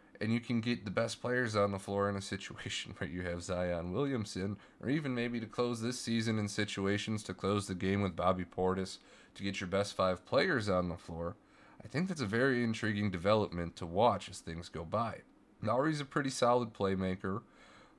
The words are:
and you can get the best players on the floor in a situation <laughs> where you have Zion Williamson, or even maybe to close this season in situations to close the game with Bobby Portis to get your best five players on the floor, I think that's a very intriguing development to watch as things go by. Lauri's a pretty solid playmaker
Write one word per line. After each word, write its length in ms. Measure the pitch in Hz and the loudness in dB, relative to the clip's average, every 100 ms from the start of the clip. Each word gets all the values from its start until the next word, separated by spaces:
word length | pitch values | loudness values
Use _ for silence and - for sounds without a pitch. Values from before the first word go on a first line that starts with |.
| - - | -20 -4
and 140 | 107 | 0
you 60 | 117 | 0
can 220 | 117 117 | 2 0
get 240 | 117 120 101 | 2 0 0
the 40 | |
best 320 | 92 113 - | 0 0 -2
players 340 | 120 123 120 107 | 0 0 2 4
on 160 | 101 | 4
the 60 | 98 | 2
floor 320 | - 101 101 | 0 2 2
in 60 | 98 | 0
a 60 | |
situation 760 | - 95 - - 101 - - - | -4 -6 -6 -10 -8 -6 -8 -8
<laughs> 20 | |
where 120 | 87 | -6
you 120 | 87 | -4
have 200 | 90 87 | -4 -4
Zion 480 | 87 90 90 87 87 | -2 -2 0 0 -2
Williamson, 640 | 98 143 127 101 92 98 101 - - | -2 0 0 -2 -2 -4 -4 -10 -8
or 80 | - | -2
even 240 | 151 143 | 0 0
maybe 280 | 123 120 120 | -2 -2 -4
to 40 | 110 | -6
close 360 | - 120 117 | -2 0 0
this 180 | 113 120 | -2 -4
season 400 | - 113 113 110 | 0 2 2 2
in 80 | 104 | 0
situations 720 | - 104 - 98 101 - 107 | 0 -2 0 0 0 0 -4
to 100 | - | -4
close 340 | 92 98 104 101 | -4 0 0 0
the 80 | 92 | -2
game 260 | 92 101 | 0 2
with 140 | 98 82 | 0 2
Bobby 300 | 87 92 90 | 2 2 -2
Portis 520 | - 92 92 92 - - - - - | 0 2 2 -2 -8 -18 -20 -20 -8
to 80 | |
get 180 | 98 98 | -6 -4
your 60 | 92 | -2
best 280 | 95 101 - | 0 0 2
five 300 | 95 87 - | 2 0 0
players 420 | 127 190 139 101 | 0 2 2 2
on 220 | 90 90 | 2 2
the 80 | 85 | -4
floor, 380 | - 82 85 - - - - - | -8 -6 -6 -8 -16 -20 -20 -20
I 40 | - | -8
think 200 | 147 185 | -4 -4
that's 140 | 160 | -2
a 40 | 107 | 0
very 380 | 117 135 123 | 2 4 4
intriguing 480 | 117 110 107 104 104 | 0 0 0 2 0
development 640 | 90 95 107 101 87 85 - | 2 4 4 4 -2 -4 -6
to 100 | 87 | -4
watch 440 | 87 117 95 - | 2 4 4 -2
as 100 | 90 | -12
things 280 | - 82 - | -10 -10 -8
go 160 | - | -10
by. 340 | 80 104 113 98 - - _ _ | -4 -2 -2 -6 -14 -20 _ _
Lauri's 400 | 104 120 151 151 | 0 2 2 0
a 40 | 139 | -2
pretty 260 | 156 135 | -2 -2
solid 420 | - 120 123 113 | 2 4 4 2
playmaker 680 | - 98 95 92 92 98 98 - - - - - | 0 0 2 0 -2 -2 -4 -6 -18 -20 -20 -20